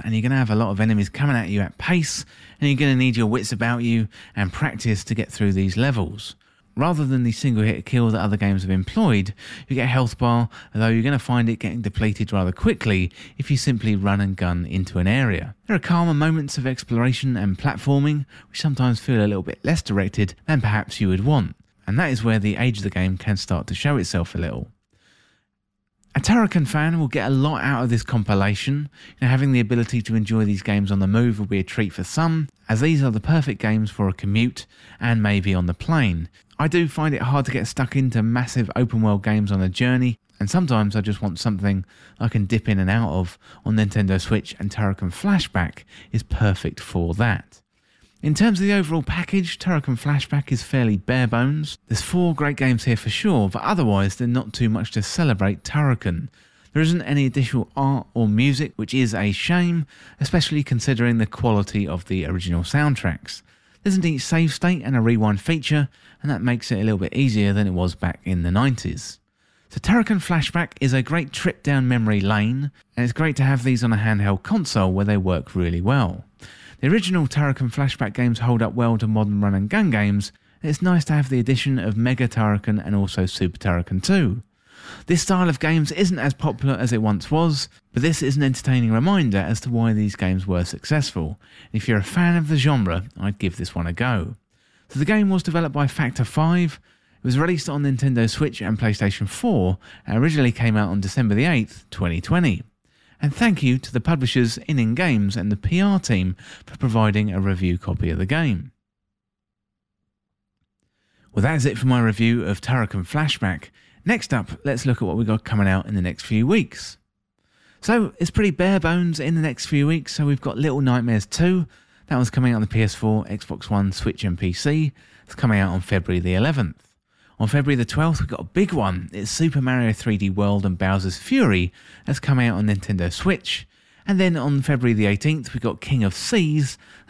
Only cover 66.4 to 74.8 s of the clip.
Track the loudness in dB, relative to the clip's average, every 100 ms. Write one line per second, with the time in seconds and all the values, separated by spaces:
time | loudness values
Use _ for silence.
66.4 | 0 -2 -2 -2 0 0 -2 0 0 2
67.4 | 2 2 0 0 -2 -2 -4 -4 -4 -2
68.4 | 0 2 0 0 -6 -8 -12 -18 _ _
69.4 | _ _ _ -6 0 2 2 -2 0 -2
70.4 | 0 -2 -4 -2 0 0 0 -2 -4 -4
71.4 | -4 -4 -2 0 2 2 2 2 2 2
72.4 | 2 0 -4 -8 _ -4 -2 0 -2 2
73.4 | 2 2 0 0 2 0 2 2 2 0
74.4 | 0 -2 0 0